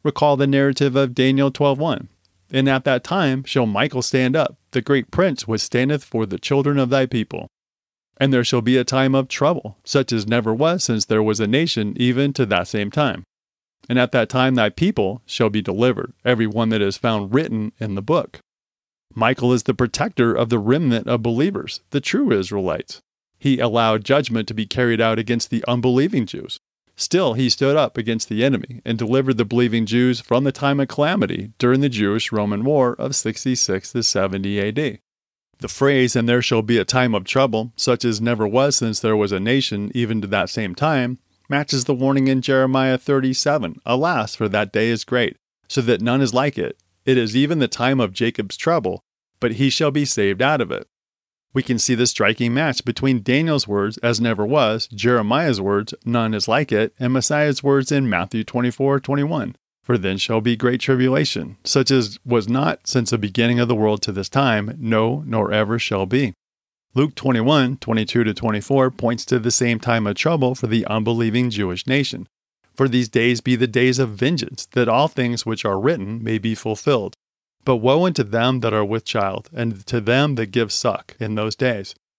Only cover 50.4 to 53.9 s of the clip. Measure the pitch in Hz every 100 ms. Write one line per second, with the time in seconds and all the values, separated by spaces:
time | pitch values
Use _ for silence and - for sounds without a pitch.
50.4 | 131 151 110 52 - _ _ _ _ _
51.4 | _ 135 127 117 - 120 120 - 104 110
52.4 | 120 123 156 123 123 120 135 123 101 131
53.4 | 165 147 107 101 101